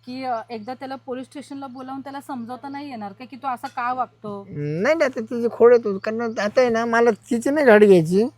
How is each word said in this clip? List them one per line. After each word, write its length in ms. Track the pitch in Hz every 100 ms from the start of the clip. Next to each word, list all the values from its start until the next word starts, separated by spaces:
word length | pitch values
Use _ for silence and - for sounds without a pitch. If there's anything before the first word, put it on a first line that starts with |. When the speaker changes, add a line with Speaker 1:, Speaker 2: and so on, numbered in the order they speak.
| -
Speaker 1:
की, 180 | 254
अ, 180 | 262 226 214
एकदा 240 | 226 208
त्याला 220 | 254 269 269
पोलीस 300 | - 254 254
स्टेशनला 420 | 294 - 277 277
बोलावून 340 | 247 254 269
त्याला 200 | 269 277
समजावता 480 | - 269 226 247 277
नाही 200 | 277 294
येणार 240 | 247 208
का 120 | 196 254
की 100 | 254
तो 120 | 277
असा 200 | 240 269
का 260 | - 240
वागतो? 520 | 254 240 _ 214 202 196
Speaker 2:
नाही, 460 | 147 147 156 220 320
नाही, 80 |
आता 160 | 285 254
तिची 280 | 220 240 233
खोड 220 | - 233
आहे 100 | 240
तू, 160 | 233 196
कारण 220 | 214 220 233 226
आता 220 | 202 208
आहे 80 | 247
ना, 160 | 226 233
मला 240 | 233 233
तिची 380 | 208 _ 233 254
नाही 160 | 294 277
गाडी 220 | 208 208
घ्यायची 400 | 190 160 185 240